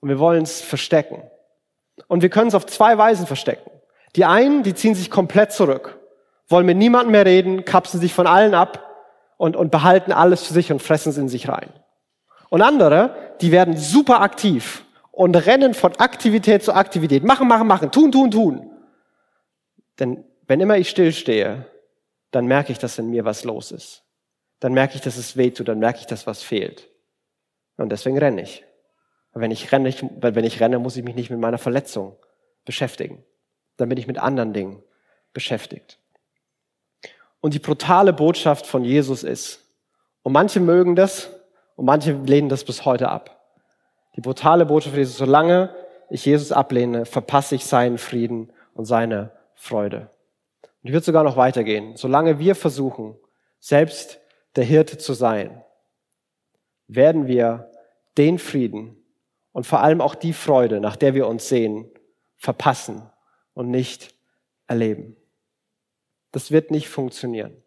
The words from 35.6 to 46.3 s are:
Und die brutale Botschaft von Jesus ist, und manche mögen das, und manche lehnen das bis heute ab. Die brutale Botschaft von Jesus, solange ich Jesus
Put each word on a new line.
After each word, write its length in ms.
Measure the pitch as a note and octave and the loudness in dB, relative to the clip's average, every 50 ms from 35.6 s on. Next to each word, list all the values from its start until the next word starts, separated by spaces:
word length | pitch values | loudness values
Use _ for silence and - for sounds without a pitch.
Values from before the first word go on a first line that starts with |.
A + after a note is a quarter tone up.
| - - - - _ _ - _ _ _ _ _ _ _ _ _ _ _ _ _ _ _ _ _ _ _ _ _ - - _ _ _ _ _ _ | -10 -14 -18 -20 _ _ -20 _ _ _ _ _ _ _ _ _ _ _ _ _ _ _ _ _ _ _ _ _ -20 -20 _ _ _ _ _ _
Und 140 | - D#3 C#3+ | -6 -4 -4
die 40 | D3 | -4
brutale 540 | - - D3+ - - C#3+ F3+ F3+ G3+ G3 F3 | -4 -6 -6 -6 0 0 2 4 4 4 2
Botschaft 540 | C#3+ D3+ D#3+ E3+ - - D#3+ D3 C#3 - | 2 0 0 0 0 0 0 0 -2 -4
von 180 | - - C3+ B2 | -6 -6 -4 -2
Jesus 400 | A#2+ C3 D3 C#3+ C3 C3+ A#2+ - | 0 0 0 0 0 -4 -8 -6
ist, 360 | D2+ C2 - - - - - _ _ _ _ _ _ _ _ _ _ _ _ _ | -10 -10 -10 -10 -16 -16 -18 _ _ _ _ _ _ _ _ _ _ _ _ _
und 100 | C3 C3+ | 0 2
manche 280 | D3 E3 G#3 - F#3+ | 2 2 4 2 0
mögen 340 | F3+ E3+ E3+ F3+ F#3 F3+ F3 | 2 4 4 4 4 4 4
das, 360 | F3 F#3+ G3 F#3+ - - - - - _ _ _ _ _ _ _ | 2 2 2 0 -8 -14 -16 -20 -20 _ _ _ _ _ _ _
und 120 | - - | -4 0
manche 260 | B2+ C#3 D3+ D3 D#3+ D3 | 0 0 2 0 -2 -4
lehnen 360 | C#3 C3+ C3 C#3 C#3+ D3+ C#3+ | -4 0 2 2 2 2 0
das 160 | C3 C3 - | -4 -6 -8
bis 200 | - B2 - - | -10 -12 -6 -2
heute 240 | D3 D#3 D#3 C3 - | -2 -2 -2 -2 -4
ab. 460 | - - - - _ _ _ _ _ _ _ _ _ _ _ _ _ _ _ _ _ | -6 -6 -12 -16 _ _ _ _ _ _ _ _ _ _ _ _ _ _ _ _ _
Die 60 | - | -12
brutale 460 | A#2+ B2+ C3 - - D#3 D#3+ F3 E3+ | -8 -8 -8 -2 2 2 4 4 4
Botschaft 260 | D3 D3 D#3 D3+ D3 C3+ | 4 2 0 0 -2 -4
von 80 | C#3+ | -4
Jesus, 160 | C#3 B2+ B2 | -4 -4 -4
solange 580 | - C3+ C3 C#3 D3 D#3 E3+ F3 F3+ F#3 F#3 - - - - - - _ _ | -6 0 2 4 4 4 4 2 2 0 -2 -8 -18 -20 -20 -20 -20 _ _
ich 140 | - - - | -14 -6 0
Jesus 280 | C#3 | 0